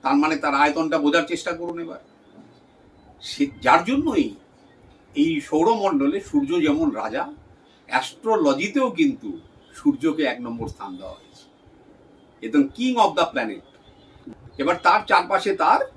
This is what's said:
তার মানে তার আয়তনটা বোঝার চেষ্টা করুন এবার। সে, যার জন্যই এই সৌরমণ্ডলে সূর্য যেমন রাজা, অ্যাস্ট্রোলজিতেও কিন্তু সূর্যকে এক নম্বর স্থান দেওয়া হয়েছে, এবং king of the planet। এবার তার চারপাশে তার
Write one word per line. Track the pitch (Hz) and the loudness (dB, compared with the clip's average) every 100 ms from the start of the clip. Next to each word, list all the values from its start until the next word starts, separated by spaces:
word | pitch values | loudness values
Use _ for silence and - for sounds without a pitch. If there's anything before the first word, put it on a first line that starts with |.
তার | 131 143 | 2 2
মানে | 156 156 | 2 0
তার | 147 139 | 0 2
আয়তনটা | 147 165 156 156 | 2 2 0 2
বোঝার | 147 165 160 | 2 2 0
চেষ্টা | 170 185 | -6 -6
করুন | 165 170 170 | -6 -8 -10
এবার। | 165 - - _ _ - - - _ _ - _ - - | -12 -14 -20 _ _ -20 -20 -20 _ _ -20 _ -20 -18
সে, | - - 139 - | -14 -4 -4 0
যার | - 165 | 4 4
জন্যই | 175 277 302 202 113 - _ _ _ _ - _ _ 147 | 4 0 0 0 -2 -6 _ _ _ _ -20 _ _ 0
এই | 160 156 | 0 0
সৌরমণ্ডলে | - 156 190 220 196 143 139 196 | -2 2 2 2 0 2 0 -2
সূর্য | - 147 139 175 | -2 -2 0 0
যেমন | 151 147 156 | 2 2 0
রাজা, | 107 98 127 285 - - - _ _ - | -2 -6 -6 -8 -12 -20 -20 _ _ -4
অ্যাস্ট্রোলজিতেও | 127 - - 220 233 139 135 196 277 254 | -4 -4 -8 0 2 2 2 -2 0 -2
কিন্তু | - 147 - 107 87 - - _ - | 2 0 0 -10 -12 -16 -20 _ -2
সূর্যকে | 147 127 156 156 | 0 0 -2 0
এক | 139 120 | -2 -4
নম্বর | 123 117 110 | -10 -8 -10
স্থান | - - - | -12 -14 -14
দেওয়া | 92 | -16
হয়েছে, | 95 - - - _ _ _ - - _ _ _ _ - | -18 -20 -20 -20 _ _ _ -20 -20 _ _ _ _ 0
এবং | 147 | 2
king | 139 - 254 240 | 2 0 -2 4
of | 208 147 | 2 2
the | 165 | 0
planet। | - 110 - - _ _ _ - - - - - - | -2 -6 -8 -16 _ _ _ -20 -20 -20 -20 -18 -4
এবার | - - | -2 2
তার | 180 208 - | 4 2 2
চারপাশে | - 175 185 208 175 | 0 2 -2 0 0
তার | 156 - 539 | 2 2 0